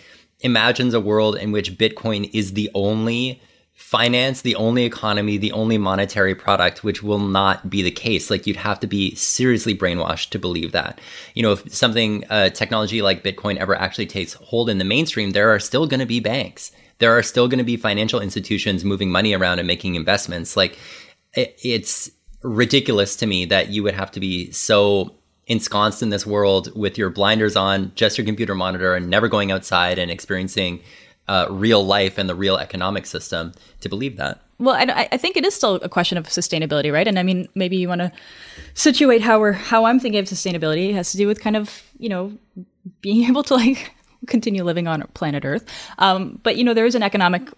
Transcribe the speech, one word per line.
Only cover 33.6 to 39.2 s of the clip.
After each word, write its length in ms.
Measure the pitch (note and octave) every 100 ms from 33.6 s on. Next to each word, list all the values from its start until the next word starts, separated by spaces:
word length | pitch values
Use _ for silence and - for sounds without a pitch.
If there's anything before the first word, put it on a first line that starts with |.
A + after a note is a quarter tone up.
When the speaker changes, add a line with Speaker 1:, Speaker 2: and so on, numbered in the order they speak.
| _ -
Speaker 1:
to 80 | -
believe 280 | G2 C3+ G#2
that. 240 | C#2 - _ -
Speaker 2:
Well, 160 | B3 C4
I, 340 | B3+ - -
I 60 | B3+
think 200 | E4+ -
it 60 |
is 120 | E4 -
still 200 | A#3 F#3
a 120 | F#3
question 300 | - F3 F3+
of 80 | D#3+
sustainability, 640 | F#3+ F3 E3 D#3 D3+ D3
right? 140 | D3 G#3
And 100 | F#3+
I 60 |
mean, 240 | F3+ F3+ - -
maybe 220 | F3+ F#3
you 100 | F3+
wanna 240 | F3 F3 - - - - - - -
situate 460 | D4+ B3+ C#4+ A#3